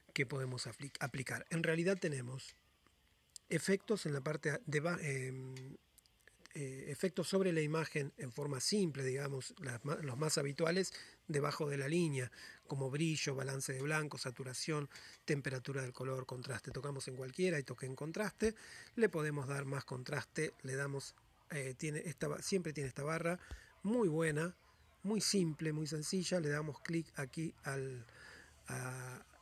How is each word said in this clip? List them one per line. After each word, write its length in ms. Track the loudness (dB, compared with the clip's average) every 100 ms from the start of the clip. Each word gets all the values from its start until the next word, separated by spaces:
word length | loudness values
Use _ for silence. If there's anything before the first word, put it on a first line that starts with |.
| -4 -2
que 100 | 0
podemos 400 | -2 -2 -4 -6
apli-, 320 | -8 -10 -6
aplicar. 460 | -4 -2 -4 -4 -2
En 100 | 0
realidad 380 | 2 4 4 2
tenemos 560 | 0 -2 -4 -8 -10 -18 _ _ _ _ _ _ _ -18 -2
efectos 580 | 0 4 2 4 0 2
en 60 |
la 80 | 0
parte 380 | 0 0 0 0 0
de 140 | 0
ba-, 180 | 2 0
em, 540 | 0 -2 -2 -6 -8 -10 -12 -14 _ -20 -20 _ -20 -20 -12 -6
eh, 300 | -6 -6 -6
efectos 420 | 0 0 2 2
sobre 240 | 4 6
la 80 | 4
imagen 500 | 4 2 2 0 -2 -4
en 140 | -8
forma 280 | -4 -2 0
simple, 440 | 4 4 4 2
digamos, 500 | 0 0 0 -2 -6 -8
las 260 | -6 -4 -2
ma-, 140 | -2
los 160 | -2 0
más 220 | 2 4
habituales 520 | 2 2 4 4 2 -4 -14 -14 -2
debajo 420 | 2 2 2 0
de 80 | 0
la 100 | 2
línea, 440 | 4 4 2 -2 -6 -16 -14 -4
como 240 | -2 0
brillo, 460 | 2 2 2 0 0
balance 360 | -2 -2 -2
de 120 | -2
blanco, 340 | 2 2 0 -4
saturación, 720 | -6 -6 -6 -4 0 0 -2 -8 -16 -6 0
temperatura 580 | 0 0 -2 -2 -2
del 100 | -4
color, 320 | -4 -2 -2 -4
contraste. 460 | -6 -4 -4 -4
Tocamos 360 | -6 -4 -4 -6
en 80 | -6
cualquiera 440 | -6 0 2 2
y 40 |
toqué 220 | 0 -4 -6
en 100 | -4
contraste. 600 | -2 0 -2 2 2 2 -8 -16 -8 2
Le 140 | 4
podemos 380 | 4 0 0 0
dar 180 | -2 -2
más 200 | -4 -4
contraste, 720 | -6 -4 -4 -2 -2 -2 -2
le 100 | -4
damos, 400 | -2 -2 -2 -6 -12 -20 -20 -8
eh, 240 | -4 -4 -4
tiene 240 | -2 -2
esta 240 | -4 -2 -2
ba-, 140 | -2
siempre 320 | 0 0 0
tiene 140 | -2 -4
esta 160 | -2
barra 360 | 0 0 2 0 -4 -14 -14 -4
muy 240 | 2 6 6
buena, 480 | 6 4 4 0 -2 -16 -20 -20 -6
muy 180 | 0 2
simple, 500 | 4 6 4 2 0
muy 140 | 0 0
sencilla. 540 | -2 0 0 2 2
Le 100 | 2
damos 320 | 2 0 -4
clic 240 | 0 0 0 -4
aquí 380 | -6 -2 -4 -4
al, 460 | -4 -2 -2 -6 -12 -16 -18 -18 -20 -16 -8
a, 580 | -6 -4 -6 -8 -12 -14 -14